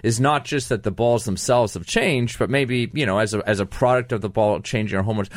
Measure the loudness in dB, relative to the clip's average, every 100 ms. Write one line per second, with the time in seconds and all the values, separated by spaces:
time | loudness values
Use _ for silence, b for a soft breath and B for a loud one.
0 | -2 2 2 0 -2 -4 -2 -4 -2 0
1 | 2 2 0 -2 2 2 2 -2 -4 0
2 | 2 2 0 -2 0 0 0 0 -2 -2
3 | 0 2 0 0 0 0 -2 0 2 2
4 | 0 -4 -2 0 2 0 -2 -4 -2 -2
5 | 0 -2 -4